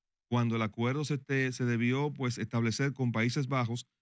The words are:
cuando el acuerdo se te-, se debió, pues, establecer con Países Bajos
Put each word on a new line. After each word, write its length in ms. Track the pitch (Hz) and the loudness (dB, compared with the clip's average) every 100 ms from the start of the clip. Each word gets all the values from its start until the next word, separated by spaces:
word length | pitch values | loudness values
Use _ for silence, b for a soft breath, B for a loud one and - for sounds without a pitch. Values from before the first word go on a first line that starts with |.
| _ _ - | _ _ -2
cuando 260 | 120 117 113 | 0 2 0
el 60 | |
acuerdo 420 | 107 - 120 143 | 0 0 0 0
se 140 | 151 139 | -2 -4
te-, 340 | - 135 131 | 0 0 0
se 120 | 123 | 0
debió, 480 | 120 117 120 135 147 | 0 2 2 2 0
pues, 260 | 139 123 117 | -2 -4 -2
establecer 560 | 104 117 117 110 139 | -2 0 0 0 -2
con 180 | 127 123 | 0 0
Países 360 | 113 120 151 131 | 2 0 0 -2
Bajos 380 | 135 113 120 - _ | -2 -2 -4 -10 _